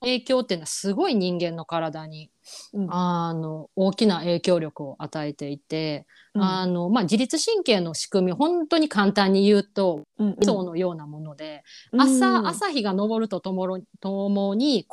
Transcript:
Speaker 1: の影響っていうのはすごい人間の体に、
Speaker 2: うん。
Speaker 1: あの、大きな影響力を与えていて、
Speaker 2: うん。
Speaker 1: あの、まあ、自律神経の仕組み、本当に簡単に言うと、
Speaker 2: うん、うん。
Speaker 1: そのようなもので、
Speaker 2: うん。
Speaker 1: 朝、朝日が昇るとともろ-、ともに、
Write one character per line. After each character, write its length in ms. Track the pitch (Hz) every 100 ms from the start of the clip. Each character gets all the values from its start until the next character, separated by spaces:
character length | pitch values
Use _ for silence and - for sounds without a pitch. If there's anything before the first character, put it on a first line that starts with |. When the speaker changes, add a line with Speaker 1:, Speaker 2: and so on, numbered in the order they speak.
Speaker 1:
の 60 | 240
影 140 | 254
響 180 | 247 262
っ 60 | 247
て 100 | 175
い 20 |
う 20 |
の 40 |
は 40 | 156
す 260 | - 196
ご 140 | 202 370
い 80 | 233
人 240 | 180 180
間 160 | 170 165
の 80 |
体 440 | 165 165 160 156 156
に、 220 | 156 156 _ - - -
Speaker 2:
う 80 | 202
ん。 120 | 185
Speaker 1:
あ 400 | 180 180 175 170
の、 360 | 165 160 156 - -
大 160 | 190
き 120 | 190 214
な 140 | 170
影 220 | 170 170
響 180 | 185 175
力 240 | 156 -
を 120 | 143 -
与 300 | 151 160 147
え 40 |
て 160 | 147 143
い 80 | 143
て、 480 | - 156 156 147 - _ _
Speaker 2:
う 60 | 208
ん。 40 |
Speaker 1:
あ 220 | 190 185 185
の、 220 | 175 175
ま 120 | 233
あ、 20 |
自 120 | 180 196
律 220 | 254 320
神 260 | - 440
経 160 | 349 208
の 140 | 170
仕 160 | 160 -
組 180 | 196 185
み、 40 |
本 340 | 180 302 349 311
当 100 | 330
に 120 | 311
簡 240 | 202 202
単 180 | 202 190
に 140 | 196 202
言 120 | 202
う 60 |
と、 380 | 196 - 190 151 151 -
Speaker 2:
う 60 | 214
ん、 20 |
う 100 | -
ん。 40 | 208
Speaker 1:
そ 160 | 202
の 140 | 180 165
よ 160 | 180
う 40 | 165
な 120 | 151
も 140 | 151
の 160 | 156 143
で、 260 | 156 147 - - -
Speaker 2:
う 40 | 240
ん。 40 |
Speaker 1:
朝、 440 | 262 262 254 240 226
朝 220 | - 403
日 140 | 285
が 80 | 208
昇 260 | 190 214 226
る 120 | 220
と 100 | 185
と 140 | 196
も 120 | 185 185
ろ-、 140 | 185 - -
と 260 | 190 196 196
も 280 | 202 196 202
に、 300 | 285 233 -